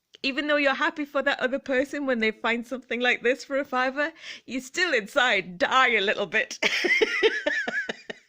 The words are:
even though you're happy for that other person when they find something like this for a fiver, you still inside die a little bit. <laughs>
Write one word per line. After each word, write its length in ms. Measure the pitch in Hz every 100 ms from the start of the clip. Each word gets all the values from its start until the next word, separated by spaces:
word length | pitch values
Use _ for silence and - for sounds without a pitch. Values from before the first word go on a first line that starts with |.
| _ -
even 240 | 269 269 302
though 100 | 294
you're 180 | 285
happy 300 | 262 302 320
for 180 | 294 277
that 180 | 269 -
other 180 | 247 269
person 480 | - 254 277 294 277
when 140 | 247
they 100 | 220
find 360 | 214 233 233 233
something 340 | 254 - 233
like 220 | 247 233
this 220 | 233 254
for 140 | - 277
a 60 |
fiver, 460 | 277 254 254 262 294 320 - - -
you 140 | 247
still 340 | 262 - 349
inside 640 | 262 196 285 247 208 180 175
die 320 | 202 254 254
a 100 | 220
little 260 | 196 - 196
bit. 320 | 208 - -
<laughs> 1500 | 294 - - - 440 - 440 - - 906 831 - - - - -